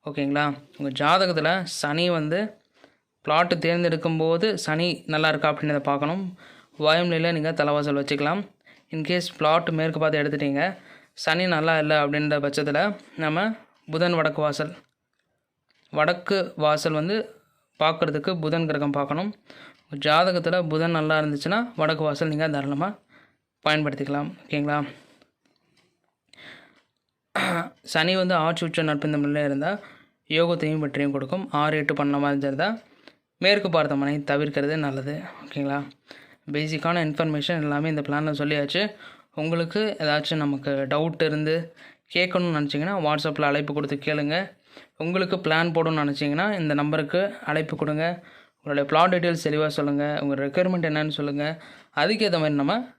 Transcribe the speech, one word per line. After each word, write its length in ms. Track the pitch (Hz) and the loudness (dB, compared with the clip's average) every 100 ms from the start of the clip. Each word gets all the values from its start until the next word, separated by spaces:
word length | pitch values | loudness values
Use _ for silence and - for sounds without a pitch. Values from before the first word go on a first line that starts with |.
| - | -8
ஓகேங்களா? 380 | 143 139 143 147 139 - | -4 0 2 0 -2 -12
உங்க 180 | - 139 | -8 -6
ஜாதகத்துல 540 | 131 147 185 185 160 156 190 175 | 0 4 4 4 2 2 0 -2
சனி 340 | - 147 156 175 | -4 -2 0 2
வந்து 300 | 170 151 175 214 - _ _ - _ _ _ | 2 0 -2 -2 -8 _ _ -20 _ _ _
பிளாட்டு 300 | - 156 175 170 | 2 2 4 2
தேர்ந்தெடுக்கும் 600 | 165 175 175 160 165 160 | 2 2 2 0 0 0
போது 300 | 160 165 214 190 | 2 2 0 -2
சனி 300 | - 156 175 - - | -2 0 0 -2 -4
நல்லா 240 | 156 156 | 0 2
இருக்கா 200 | 151 151 | 2 0
அப்படின்றத 320 | 147 151 147 | 0 -2 0
பார்க்கணும். 420 | 139 139 147 185 190 180 - - _ - | 0 0 0 -2 -6 -12 -20 -20 _ 0
வாயுமலையில 540 | 151 160 175 160 170 | 2 4 2 2 0
நீங்க 200 | 165 156 | 0 0
தலைவாசல் 480 | 156 147 147 147 143 | 0 2 2 0 -2
வச்சுக்கலாம். 420 | 139 143 147 190 202 _ - - _ | 0 0 0 -2 -6 _ -20 -20 _
In 80 | 160 | -6
case 260 | 151 180 170 | -2 -2 -2
பிளாட் 380 | - 151 165 170 | 0 4 4 2
மேற்கு 300 | 160 160 156 | 0 0 0
பார்த்து 200 | 156 151 | 0 2
எடுத்துட்டீங்க, 400 | 147 143 147 139 175 190 - - _ - | 0 0 0 0 -2 -4 -20 -20 _ -6
சனி 280 | - 165 185 | 0 0 2
நல்லா 300 | 160 160 160 | 2 2 2
இல்ல 160 | 151 156 | 4 2
அப்படின்ற 380 | 143 147 151 147 | 4 0 0 0
பட்சத்துல 400 | 143 143 147 147 202 190 - - | 0 0 0 2 0 -2 -12 -4
நம்ம 300 | 156 160 214 220 - _ - | -2 0 -2 -4 -12 _ -6
புதன் 280 | 160 175 170 | 0 2 2
வடக்கு 260 | 156 147 | 2 0
வாசல், 300 | 151 143 151 180 _ _ _ _ _ _ _ _ _ _ _ | -2 -2 -6 -8 _ _ _ _ _ _ _ _ _ _ _
வடக்கு 460 | 147 151 180 - 196 175 - | 0 2 2 0 0 -2 0
வாசல் 420 | 151 151 160 156 | 2 2 0 -2
வந்து 180 | 165 214 - - _ _ _ _ | 0 -2 -4 -14 _ _ _ _
பார்க்கறதுக்கு 500 | 156 165 165 151 190 175 | 0 2 0 0 -2 -2
புதன் 300 | 156 165 160 | -2 0 0
கிரகம் 280 | 147 143 143 | 0 0 0
பார்க்கணும். 340 | 139 151 202 - _ - - _ _ 156 | -2 -2 -4 -8 _ -20 -20 _ _ -4
ஜாதகத்துல 580 | 151 156 185 180 165 180 165 | 2 4 4 2 0 0 0
புதன் 300 | 156 165 165 | 0 2 2
நல்லா 200 | 156 156 | 2 2
இருந்துச்சுன்னா 420 | 151 143 165 208 240 - | 2 -2 0 -2 -2 0
வடக்கு 260 | 156 160 | 0 2
வாசல் 280 | 156 143 160 | -2 0 -2
நீங்க 160 | 151 156 | 0 0
தாராளமா 400 | 143 135 143 185 214 _ - _ _ _ _ | 0 -2 -2 -4 -6 _ -20 _ _ _ _
பயன்படுத்திக்கலாம். 680 | 151 151 147 - 143 143 151 - | 0 2 0 -4 -4 -4 -4 -10
ஓகேங்களா? 420 | - 147 147 147 143 - - _ _ _ _ _ _ _ _ _ _ _ _ - - - - _ _ _ _ _ _ 202 190 175 170 _ | -6 -2 0 -2 -4 -12 -20 _ _ _ _ _ _ _ _ _ _ _ _ -20 -20 -20 -20 _ _ _ _ _ _ -2 0 0 -4 _
சனி 280 | - 160 165 | -2 2 2
வந்து 200 | 190 180 175 | 2 2 2
ஆட்சி 260 | 156 170 | 2 0
உச்ச 180 | 170 170 | -2 0
நட்பு 260 | 156 147 151 | 0 0 0
இந்த 100 | 151 | 0
நிலையில 240 | 143 147 | 0 0
இருந்தா 260 | 147 139 156 202 - - _ _ _ | 0 0 -2 -4 -10 -20 _ _ _
யோகத்தையும் 500 | 156 170 170 156 156 | 2 2 2 0 -2
வெற்றியும் 340 | 147 139 143 | -2 0 0
கொடுக்கும். 300 | 139 135 185 185 | -2 -4 -6 -2
ஆறு, 220 | 147 151 156 | 0 2 2
எட்டு 180 | 143 | 0
பண்ண 240 | 147 143 143 | 0 0 2
மாதிரி 280 | 143 139 139 | 0 0 -2
இருந்தா 220 | 135 185 226 - _ - _ _ _ | 0 -2 -2 -10 _ -20 _ _ _
மேற்கு 280 | 180 202 196 | 2 4 4
பார்த்த 260 | 160 147 139 | 2 2 0
மனை 180 | 139 147 | 0 -2
தவிர்க்கிறது 520 | 143 143 147 143 143 156 | 0 0 0 -2 -2 0
நல்லது. 360 | 143 135 131 156 185 - | -2 -4 -6 -8 -12 -16
ஓகேங்களா? 400 | - 143 139 143 143 - _ - - - - | -10 -6 -2 -4 -6 -16 _ -20 -20 -20 -6
பேசிக்கான 540 | 147 156 156 165 175 | -4 -2 -2 0 0
இன்ஃபர்மேஷன் 580 | 156 147 165 151 143 170 | 0 0 0 0 -2 -2
எல்லாமே 280 | 147 143 160 | 0 0 0
இந்த 140 | 151 | -2
பிளான்ல 300 | 147 147 156 | -2 -2 -2
சொல்லியாச்சு. 480 | 143 147 151 143 175 208 - - - _ - | -2 0 0 0 -2 -2 -6 -20 -20 _ -6
உங்களுக்கு 440 | 156 165 165 208 214 - | -2 -2 -2 -2 -2 -2
ஏதாச்சும் 440 | - 151 - 160 | 0 0 0 0
நமக்கு 300 | 143 139 139 139 135 | 0 -2 -2 -2 0
டவுட் 360 | 147 165 160 | 0 0 0
இருந்து 320 | 156 151 151 165 165 - - _ _ | 0 0 0 -2 -4 -16 -20 _ _
கேட்கணும்னு 460 | 175 180 180 175 156 | 0 0 0 0 0
நினச்சிங்கன்னா, 380 | 143 143 165 202 | -2 -2 -2 -2
WhatsApp-ல 460 | 151 151 156 143 147 | 0 0 -2 0 0
அழைப்பு 260 | 147 147 | 0 -2
கொடுத்து 220 | 147 147 143 | -4 -4 -4
கேளுங்க. 360 | 151 151 147 165 196 - _ - - _ | -2 -2 0 -2 -4 -12 _ -20 -20 _
உங்களுக்கு 380 | 160 185 180 185 | -2 -2 0 -2
பிளான் 340 | 160 160 175 | 2 2 2
போடணும்னு 300 | 165 160 160 | 2 2 2
நினச்சிங்கன்னா, 440 | 143 139 147 147 202 196 | 0 0 -2 0 0 0
இந்த 180 | 156 | 0
நம்பருக்கு 460 | 147 147 156 147 180 196 - - | 0 0 0 0 0 0 -4 -4
அழைப்பு 300 | 151 156 147 | -2 -2 -2
கொடுங்க. 280 | 151 151 165 175 - - - | -2 0 -2 -4 -14 -20 -20
உங்களுடைய 300 | _ 147 143 139 | _ -4 -2 2
பிளாட் 260 | 156 180 | 4 6
டீட்டெயில்ஸ் 340 | 180 170 165 156 | 4 2 0 0
தெளிவா 220 | 151 156 | 0 0
சொல்லுங்க. 340 | 151 143 143 147 147 | 0 0 0 -2 -2
உங்க 160 | 143 139 | -2 -2
ரெக்குயர்மெண்ட் 520 | 139 160 185 180 165 | -2 0 2 2 0
என்னன்னு 280 | 151 156 151 | 0 -2 -2
சொல்லுங்க. 280 | 147 143 147 160 - - - - | -4 -2 -4 -6 -14 -20 -8 -2
அதுக்கேத்த 420 | 165 214 208 175 | 0 2 2 2
மாதிரி 180 | 151 147 | 2 2
நம்ம 200 | 143 220 247 | 2 0 -4